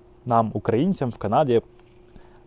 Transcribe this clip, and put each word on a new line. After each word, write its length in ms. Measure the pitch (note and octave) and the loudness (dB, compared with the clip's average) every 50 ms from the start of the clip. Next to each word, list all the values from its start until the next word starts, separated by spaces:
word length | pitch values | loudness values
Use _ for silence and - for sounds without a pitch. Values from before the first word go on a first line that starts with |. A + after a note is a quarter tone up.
| - - - - - | -20 -20 -20 -14 -4
нам, 240 | B2 A#2+ A#2 A2+ G#2+ - | 0 2 2 2 2 -2
українцям 560 | A2 - - G#2+ A2+ D3+ F#3+ F#3+ - C#3+ B2 | -6 -4 -2 0 0 2 0 0 -2 -2 -4
в 60 | A2+ | -6
Канаді, 460 | - - G2+ G#2+ C#3 D#3 C3 A#2+ A2+ - - - - - - - - - - - - - - - - - | -4 -4 0 0 2 2 2 2 0 0 -2 -16 -20 -20 -20 -20 -20 -20 -20 -20 -20 -20 -20 -20 -20 -16